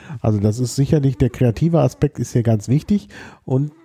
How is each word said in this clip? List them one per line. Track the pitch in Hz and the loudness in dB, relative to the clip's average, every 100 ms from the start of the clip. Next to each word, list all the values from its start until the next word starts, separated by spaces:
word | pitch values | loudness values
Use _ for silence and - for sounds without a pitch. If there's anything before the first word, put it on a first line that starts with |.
| - 131 | -16 -6
Also | 113 107 | -2 0
das | 104 113 | 0 0
ist | 127 - | -2 -2
sicherlich, | 139 156 139 131 | 0 2 2 0
der | 127 | 0
kreative | - 123 - 165 165 | 2 0 2 2 2
Aspekt | 135 - 147 - | 0 0 -4 -4
ist | 123 | -4
hier | 123 | -2
ganz | 113 110 107 | 0 0 0
wichtig | 139 - 104 - - - - | -2 0 -2 -4 -20 -20 -14
und | - 131 147 - | -4 -2 -2 -4